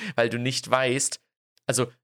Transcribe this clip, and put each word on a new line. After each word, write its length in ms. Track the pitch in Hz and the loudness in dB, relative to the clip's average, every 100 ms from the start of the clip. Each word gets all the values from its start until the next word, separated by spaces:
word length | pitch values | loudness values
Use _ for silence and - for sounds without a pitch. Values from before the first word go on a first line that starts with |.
| 214 | -4
weil 140 | - 120 | 0 0
du 100 | 117 | 0
nicht 320 | 123 127 - | -2 -2 0
weißt, 480 | 127 131 131 - - _ _ _ _ - | 2 2 0 -2 -6 _ _ _ _ -4
also, 240 | 123 123 - | -2 -2 -6